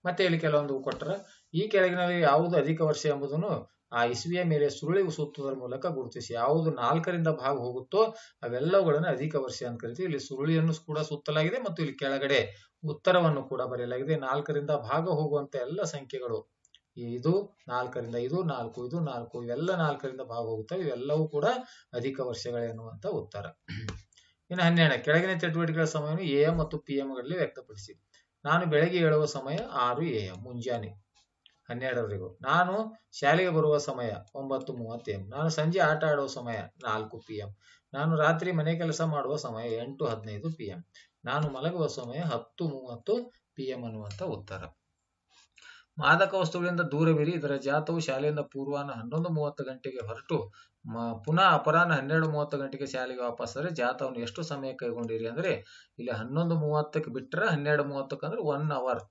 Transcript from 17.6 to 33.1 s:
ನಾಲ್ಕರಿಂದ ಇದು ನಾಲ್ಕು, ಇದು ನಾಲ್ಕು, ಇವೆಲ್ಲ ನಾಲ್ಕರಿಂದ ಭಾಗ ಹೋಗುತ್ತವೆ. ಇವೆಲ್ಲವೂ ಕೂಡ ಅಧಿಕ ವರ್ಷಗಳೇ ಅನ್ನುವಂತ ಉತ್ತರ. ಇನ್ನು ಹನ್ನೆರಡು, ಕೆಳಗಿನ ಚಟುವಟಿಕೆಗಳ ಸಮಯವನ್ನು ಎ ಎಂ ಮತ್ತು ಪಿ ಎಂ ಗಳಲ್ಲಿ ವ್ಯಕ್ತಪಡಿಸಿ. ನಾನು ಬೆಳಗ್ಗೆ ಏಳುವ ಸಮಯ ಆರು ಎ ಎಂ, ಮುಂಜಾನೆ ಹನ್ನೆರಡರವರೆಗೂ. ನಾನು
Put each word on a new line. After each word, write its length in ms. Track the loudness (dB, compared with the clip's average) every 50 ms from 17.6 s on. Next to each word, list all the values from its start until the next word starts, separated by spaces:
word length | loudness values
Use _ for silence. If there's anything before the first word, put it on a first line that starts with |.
| _ -4
ನಾಲ್ಕರಿಂದ 480 | -4 -2 -2 -2 -4 -6 -6 -4 -4
ಇದು 220 | -2 -2 0 -2 0 0
ನಾಲ್ಕು, 340 | -2 -2 -4 -6 -8 -8 -8 -8
ಇದು 160 | -4 -2 -2
ನಾಲ್ಕು, 360 | -2 -2 -4 -6 -8 -8 -10 -8
ಇವೆಲ್ಲ 280 | -6 -4 -4 -2 -2 -2 0
ನಾಲ್ಕರಿಂದ 460 | 0 0 0 -2 -4 -6 -8 -8 -8
ಭಾಗ 220 | -10 -8 -6 -6 -4
ಹೋಗುತ್ತವೆ. 360 | -4 -6 -6 -6 -6 -6 -4
ಇವೆಲ್ಲವೂ 460 | -4 -4 -4 -4 -2 0 0 0 0 0
ಕೂಡ 180 | 0 2 2 2 2 0 -4 -12 -20 -20 _ _
ಅಧಿಕ 280 | -6 -4 -4 -4 -4 -4
ವರ್ಷಗಳೇ 480 | -6 -6 -6 -6 -6 -4 -4 -4 -4 -4
ಅನ್ನುವಂತ 380 | -6 -10 -12 -14 -14 -8 -6 -4
ಉತ್ತರ. 320 | -4 -4 -6 -8 -10 -10 -10 -10 -14 _ _ -10 -10 -8 -8 -8 -10 -12 -16 _ _ -20 _ _ _ _ _ _
ಇನ್ನು 120 | 0 4 4
ಹನ್ನೆರಡು, 320 | 6 8 8 6 6 6 4
ಕೆಳಗಿನ 320 | 4 6 6 6 6 4 0 0
ಚಟುವಟಿಕೆಗಳ 460 | 0 0 2 0 0 0 2 2 2
ಸಮಯವನ್ನು 400 | 2 2 -2 -2 -2 -2 -2 0 2
ಎ 120 | 4 6
ಎಂ 140 | 6 6 4
ಮತ್ತು 200 | 2 0 -2 -4 -8
ಪಿ 160 | _ -2 -2
ಎಂ 160 | -2 -2 -2 -6
ಗಳಲ್ಲಿ 220 | -6 -6 -4 0
ವ್ಯಕ್ತಪಡಿಸಿ. 560 | 0 -2 -2 -2 -12 -18 -16 -18 -18 -18 -18 -20 _ _ _ _ _ _ _ _ _ 0
ನಾನು 200 | 2 4 4 4
ಬೆಳಗ್ಗೆ 320 | 6 6 6 6 6 4 4
ಏಳುವ 260 | 6 6 6 6 4
ಸಮಯ 300 | 2 -2 -6 -4 -4 -4 -4 -4 -4 0 0
ಆರು 240 | 2 2 2 0 0 0
ಎ 140 | 0 -2 -2
ಎಂ, 140 | -4 -8 -10
ಮುಂಜಾನೆ 500 | -12 -10 -10 -6 -4 -2 -2 -4 -4 -8 -12 -16 _ _ _ _ _ _ _ _ _ -20 _ _ _
ಹನ್ನೆರಡರವರೆಗೂ. 640 | -10 -8 -4 -4 -2 -2 -2 -2 -2 -4 -6 -8 -10 -12 _
ನಾನು 340 | -2 2 4 4 4 4 2 -2 -2 -4 -8 -16 _ _